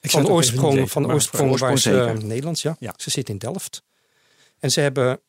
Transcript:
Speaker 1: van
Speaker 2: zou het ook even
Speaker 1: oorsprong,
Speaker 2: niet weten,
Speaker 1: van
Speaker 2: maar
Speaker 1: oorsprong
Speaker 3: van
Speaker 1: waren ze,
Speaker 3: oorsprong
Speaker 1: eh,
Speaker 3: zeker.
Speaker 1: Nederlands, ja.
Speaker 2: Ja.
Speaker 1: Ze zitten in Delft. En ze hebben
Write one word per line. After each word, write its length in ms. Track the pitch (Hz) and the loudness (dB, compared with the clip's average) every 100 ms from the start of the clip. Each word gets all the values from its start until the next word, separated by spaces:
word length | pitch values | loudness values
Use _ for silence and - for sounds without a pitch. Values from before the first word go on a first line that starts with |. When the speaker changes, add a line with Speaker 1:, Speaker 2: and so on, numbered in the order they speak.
Speaker 1:
van 100 | - | 2
Speaker 2:
zou 0 | |
het 20 | |
ook 80 | 165 | 2
even 80 | 151 | 4
Speaker 1:
oorsprong, 300 | 175 135 120 147 | 4 2 2 2
Speaker 2:
niet 80 | |
weten, 140 | 135 131 | 2 2
Speaker 1:
van 100 | - | 0
Speaker 2:
maar 120 | 139 | 0
Speaker 1:
oorsprong 340 | 139 139 - 135 | 0 0 0 0
Speaker 3:
van 80 | 135 | 2
Speaker 1:
waren 200 | 127 135 | 2 2
ze, 100 | 123 | 2
Speaker 3:
oorsprong 180 | 101 120 | 2 2
Speaker 1:
eh, 40 | |
Speaker 3:
zeker. 140 | 110 107 | -2 -4
Speaker 1:
Nederlands, 340 | 113 147 160 | -6 -4 -4
ja. 140 | 147 160 | -4 -6
Speaker 2:
Ja. 160 | 113 - | -12 -12
Speaker 1:
Ze 140 | - | -6
zitten 240 | 139 123 | -6 -4
in 40 | 98 | -6
Delft. 420 | 113 185 - - _ _ _ _ _ _ _ _ | -6 -8 -10 -16 _ _ _ _ _ _ _ _
En 120 | 135 | -2
ze 80 | - | 0
hebben 400 | 143 135 127 127 | 0 2 0 -2